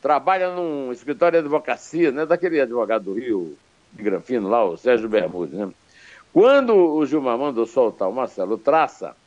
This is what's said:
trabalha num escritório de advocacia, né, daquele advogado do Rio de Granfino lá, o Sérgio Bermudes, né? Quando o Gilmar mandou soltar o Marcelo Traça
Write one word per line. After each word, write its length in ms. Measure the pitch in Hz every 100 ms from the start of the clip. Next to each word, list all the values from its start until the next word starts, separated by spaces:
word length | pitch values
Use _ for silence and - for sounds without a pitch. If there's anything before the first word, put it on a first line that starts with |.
trabalha 500 | 139 143 135 190 185
num 380 | 180 175 143 131
escritório 480 | 123 135 143 170 165
de 60 | 147
advocacia, 640 | 151 - 123 - 160 160
né, 160 | 131 160
daquele 340 | 170 180 160
advogado 440 | 131 120 107 110 98
do 80 |
Rio 440 | 98 123 104 82 73 _ _ _
de 120 | -
Granfino 440 | 104 92 85 123 95
lá, 160 | 117
o 140 | 104 82
Sérgio 320 | 123 120 110
Bermudes, 480 | 107 85 90 82 85
né? 100 | 101 - _ _ - - _
Quando 440 | 160 226 277 254 208
o 280 | 170 151 147
Gilmar 320 | 151 131 117
mandou 260 | 143 117 113
soltar 420 | - 117 - 95
o 60 |
Marcelo 420 | 117 120 - 95 107
Traça 600 | - 156 147 - 85 -